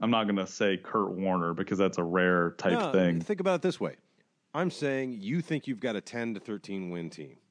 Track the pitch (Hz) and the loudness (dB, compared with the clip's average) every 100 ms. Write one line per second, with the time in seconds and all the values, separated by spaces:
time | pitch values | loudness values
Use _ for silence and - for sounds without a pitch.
0 | 113 117 104 98 95 - 104 92 - 110 | 2 2 2 0 -2 0 0 0 0 0
1 | 98 92 95 92 85 85 95 98 95 92 | 0 0 0 2 0 -2 -2 2 2 2
2 | 85 90 90 90 85 - 95 143 175 190 | 0 4 4 4 2 0 0 2 2 4
3 | 90 165 165 196 185 180 185 - 80 - | 4 2 -2 -2 0 2 0 -2 -6 -8
4 | _ _ _ _ _ 147 180 - 147 135 | _ _ _ _ _ -2 -2 0 -2 0
5 | 131 117 98 170 160 156 139 113 123 104 | -2 -6 -4 -4 -2 -4 -4 -4 -2 -4
6 | - 117 117 101 - 104 - 98 90 87 | -4 -6 -4 -6 -6 -10 -6 -8 -6 -6
7 | 82 - 71 - _ | -8 -10 -16 -16 _